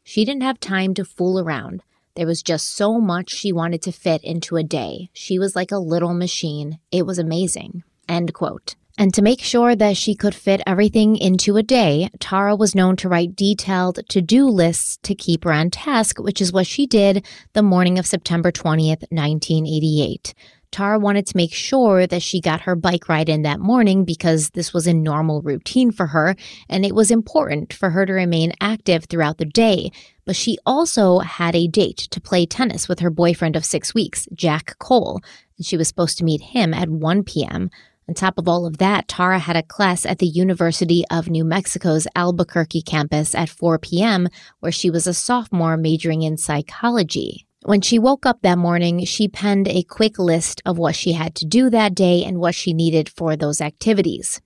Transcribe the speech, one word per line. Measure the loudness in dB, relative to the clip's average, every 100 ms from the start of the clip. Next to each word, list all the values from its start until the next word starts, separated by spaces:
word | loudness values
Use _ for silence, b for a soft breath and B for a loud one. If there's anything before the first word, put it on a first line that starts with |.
"She | -6 -2 -2
didn't | -2
have | -4 -6
time | -4 -2 -2 -4
to | -8
fool | -4 -2 -2
around. | -4 -6 -8 -14 _ _ _ -6
There | -4
was | -4
just | -2 -4 -4 -2
so | 0 2
much | 0 -2 -6
she | -6 -4
wanted | -2 -2 -4
to | -6
fit | -6 -2 -2
into | -2 -8 -4 -4
a |
day. | -2 -4 -6 -10 -14
She | -16 -4 -2
was | -2 -2
like | -4
a | -4
little | -2 -2 0
machine. | -2 -4 -4 -6 -6 -8 -12 -4
It | -2 -2
was | -2
amazing," | -2 -2 -2 -4 -10 -16 -18 _ -6
end | -4 -4
quote. | -4 -6 -6 -14 -18 _ 0
And | 2
to | 4
make | 4 2
sure | 0 2 4 4
that | 2 2
she | -2
could | 0 -2 -2
fit | 0 0 0
everything | 2 2 4 4 4
into | 2 2 2 2
a |
day, | 4 4 4 2 -2 -6
Tara | -4 0 2
was | 2 2 4
known | 2 2
to | 0
write | 0 0 0
detailed | 0 0 -2 -2 -2 -4 -2
to-do | -2 4 4 6
lists | 4 2 2 -4 -8
to | -8 -6
keep | -2 -2 0
her |
on | 0 0
task, | -2 -2 0 0 -2
which | -4 -2
is | 0
what | 0 -2
she | -2 2
did | 4 4 2 B B B
the | 2
morning | 4 4 2 2
of | -2
September | -4 -2 0 0
twentieth, | -2 0 2 2 0 -4
nineteen | -4 -2 -2 0 -2 0
eighty-eight. | -2 0 0 -2 -4 -12 -18 b b b
Tara | -6 -2 0
wanted | 2 0 0
to | -2
make | -2
sure | -4 -2 2 4 4 2
that | 0
she | -4 -2
got | -2 -2
her | -2 -2
bike | 0 -2 0
ride | 0 2
in | 0
that | 0 -2
morning | 0 4 4 4 0
because | 0 2 2 0
this | -6 -4
was | -2 2
a |
normal | 2 2 0 0 -2
routine | -2 -6 -2 2 2
for | 2 0
her, | 2 2 0 B B B
and | -2 0
it | 2
was | 4
important | 4 2 0 0 -2 -6
for | -4 -2
her | 0 0
to |
remain | 0 2 2 0 -2
active | -4 -2 0 0 0
throughout | -2 -2 -2
the | -2
day | 2 4 2 -2 B B B -6
she | -4 -2 -2 0
also | 0 0 4 4 4
had | 2 -4 0 2
a | 2
date | 2 0 -2 -10
to | -10
play | -2 0 0
tennis | 0 -4 -2 -6
with | -2
her | -2
boyfriend | 2 2 2 0 -2
of | -2
six | -4 -2
weeks, | -2 -2 -6 -12
Jack | -2 -2 -2 -6 -12
Cole, | 0 2 2 -8 B B B -12
and | -6
she | -2
was | -2
supposed | 0 -2 0
to |
meet | 0 -2
him | -2 -2 0
at | 0 -4
one | -2 0 0
P | -2 -4 -4
M. | -6 -8 b b b -12
On | -2
top | -2 0
of | 0
all | 0 -2
of | 0
that, | 0 0 -2
Tara | -2 0 2
had | 0 -4
a |
class | -4 -2 0 0 -2
at | 0
the | 0
University | 2 0 2 0 0 2 2 2
of | -2 -2
New | -2 0
Mexico's | -2 -4 -4 0 0 0 -2
Albuquerque | -2 0 -2 0 -2 -4
campus | -4 -4 0 -2 -2
at | -2 -4
four | -2 0 0
P | -2 0
M, | 2 2 0 B B B
where | -6
she | -2 0
was | 0 -2
a |
sophomore | -4 -2 -2 -2 -2 0 0
majoring | 0 0 0 -2
in | -2 -4
psychology. | -4 -4 -4 -4 -2 0 -2 -4 -6 -10 _ _
When | 0 2
she | 4 4
woke | 4 2 0
up | 0
that | 2 2
morning, | 2 2 0 -2 -4
she | -2 -2
penned | 0 0 2 0
a | -2
quick | -4 0 -2 0
list | 0 0 -2 -6 -4
of | -2
what | -2 -2
she | -2
had | -2 -4 -6
to | 0
do | 2 4
that | 4 2
day | 2 4 4 0
and | -2
what | -2 -2
she | -2
needed | 0 2 2 -2
for | -4 -4 -2
those | -2 -4
activities: | -6 -4 0 2 0 -2 -8 -10